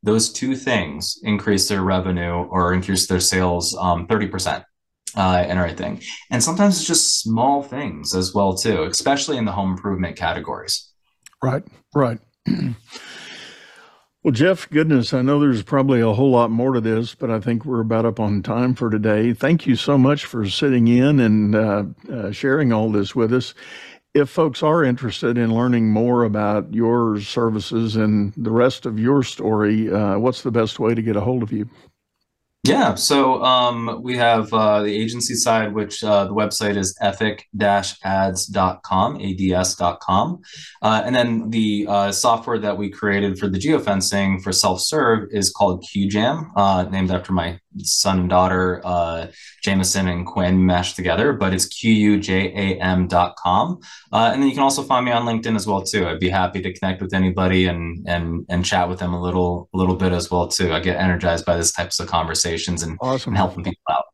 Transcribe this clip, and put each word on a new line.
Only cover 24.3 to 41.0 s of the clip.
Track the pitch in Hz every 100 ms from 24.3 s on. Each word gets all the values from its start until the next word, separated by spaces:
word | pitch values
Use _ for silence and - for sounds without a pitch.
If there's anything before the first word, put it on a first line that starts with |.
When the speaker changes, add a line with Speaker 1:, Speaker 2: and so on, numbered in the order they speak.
| - 160 123
Speaker 2:
are | 156 165
interested | 143 123 123 - 120 120
in | 117
learning | 113 123 120 110
more | 107 120 123
about | 117 107 104 104 85
your | 107 117 120 117 104
services | 104 - 117 107 101 117 113
and | 110 107 107 104 104
the | 113
rest | 113 127 -
of | 131 107
your | 117 143
story, | 127 - 107 110 104 110 110
uh, | 95 104 98
what's | 120 123
the | 135
best | 117 110 -
way | 113 117
to |
get | 113
a | 104
hold | 107 127
of | 110
you? | 110 107 _ _ _ _ _ _ _ _ _
Speaker 1:
Yeah, | 123 214 254 104
so, | - - 135 131
um, | 127 127 123 120 117 117
we | 127 123
have, | 120 113 104
uh, | 110 107 104
the | 104
agency | 104 113 120 113
side, | 117 - 113 107
which, | 104 104 -
uh, | 107 104
the | 95
website | 101 104 - 107 101
is | 92 -
ethic | 101 98 107 104 - 101
dash | 104 101 95 -
ads | 104 95 98 92 -
dot | 101 92 -
com, | - 92 107 151
A | 98
D | 92 95
S | 90 90 -
dot | 87 87
com. | - 92 110 180 - - - -
Uh, | - 110